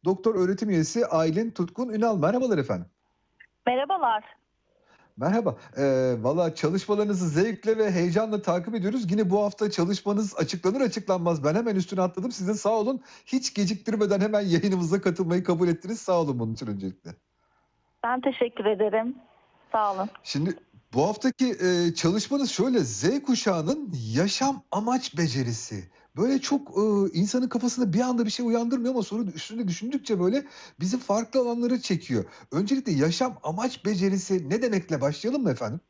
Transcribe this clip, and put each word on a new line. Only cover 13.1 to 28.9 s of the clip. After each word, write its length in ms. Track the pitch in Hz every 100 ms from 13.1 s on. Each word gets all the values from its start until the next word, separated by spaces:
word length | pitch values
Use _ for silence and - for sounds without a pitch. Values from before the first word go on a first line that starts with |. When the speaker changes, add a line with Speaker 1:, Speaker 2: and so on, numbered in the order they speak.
| - -
Speaker 1:
hiç 280 | 262 254
geciktirmeden 680 | - 190 208 - 214 202 196
hemen 200 | 208 208
yayınımıza 600 | 202 165 202 185 170 190
katılmayı 420 | 190 170 175 180
kabul 240 | 180 170 175
ettiniz. 320 | 165 180 226
Sağ 200 | - 175
olun 180 | 151 123
bunun 140 | 113
için 140 | 113 120
öncelikle. 440 | 98 95 92 85 85 _ _ _ _ _ _ _ _
Speaker 2:
Ben 180 | 233 254
teşekkür 440 | 269 254 240 - 208
ederim. 500 | 196 214 214 233 269 - _ _ _ _
Sağ 220 | 220 208
olun. 160 | 190 208 -
Speaker 1:
Şimdi 260 | - 143 170 - _ - _
bu 140 | 127 170
haftaki, 380 | 214 262 - 254
eee, 480 | 202 185 175 175
çalışmanız 580 | 165 170 208 - 277 262
şöyle, 280 | - 247 240
Z 420 | 135 104 156 277
kuşağının 680 | 277 247 214 170 156 294 262 139 110 117
yaşam 480 | 196 - 269 269 _
amaç 460 | 190 220 254 - 147
becerisi. 760 | 165 123 120 113 - 104 90 _ _ 143
Böyle 220 | 226 269
çok, 200 | - 285 - 190
eee, 320 | 214 202 196 165
insanın 280 | 196 247 254
kafasında 440 | 233 247 240 240
bir 80 | 175
anda 240 | 254 240 220
bir 40 |
şey 160 | - 240
uyandırmıyor 460 | 233 233 254 240